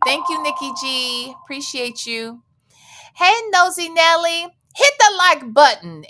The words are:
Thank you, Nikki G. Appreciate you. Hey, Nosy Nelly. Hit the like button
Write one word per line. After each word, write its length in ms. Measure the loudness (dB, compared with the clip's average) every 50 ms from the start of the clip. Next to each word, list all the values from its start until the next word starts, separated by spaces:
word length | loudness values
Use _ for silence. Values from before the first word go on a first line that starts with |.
| 0
Thank 240 | 0 -2 -4 -4 -6
you, 140 | -8 -6 -6
Nikki 300 | -6 -8 -8 -10 -12 -10 -10
G. 540 | -8 -8 -6 -6 -6 -6 -8 -10 -12 -14 -16 -20 -18
Appreciate 640 | _ -14 -12 -12 -12 -10 -8 -8 -10 -10 -12 -12
you. 360 | -10 -8 -10 -10 -10 -14 -16 _ _ _ _ _ _ _ _ _ _ -20 -20 -20 -20 _
Hey, 200 | -2 2 2 2 2 0 -2
Nosy 380 | 2 2 2 2 0 -4 -8 -8
Nelly. 600 | 0 2 2 4 4 2 2 0 -2 -4 -8 -10 _ _ _ _ _
Hit 160 | 2 2 2 4 6
the 140 | 4 4 4 4
like 340 | 2 2 2 2 0 -6 4
button 500 | 6 6 6 6 2 -6 -16 -18 -18 -18